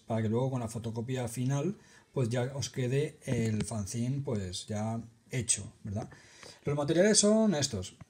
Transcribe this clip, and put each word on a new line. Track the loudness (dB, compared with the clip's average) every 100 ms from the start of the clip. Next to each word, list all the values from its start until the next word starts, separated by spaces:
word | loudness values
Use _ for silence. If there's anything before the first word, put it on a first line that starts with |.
| -4
para | 0
que | 2
luego | 2 0
con | -2
la | -4
fotocopia | -6 -6 -6 -4 -4 -4
final | -2 0 0 -2 -6 -12 -20 _
pues | -2 0
ya | 0 -2 -4
os | -6
quede | -2 0 0 -2 -4 -4
el | 0 0 0
fanzine | -2 -4 -4 -2 -2 -2 -2
pues | -4 -4 -8 -6
ya | -4 -2 -4 -8 -18 _
hecho, | -4 -2 -2 -4 -12
¿verdad? | -6 -6 -6 -12 -20 -20 -20 -8 -4
Los | 0
materiales | 2 6 6 6
son | 6 6 6
estos, | 4 0 -2 -6 -12 -20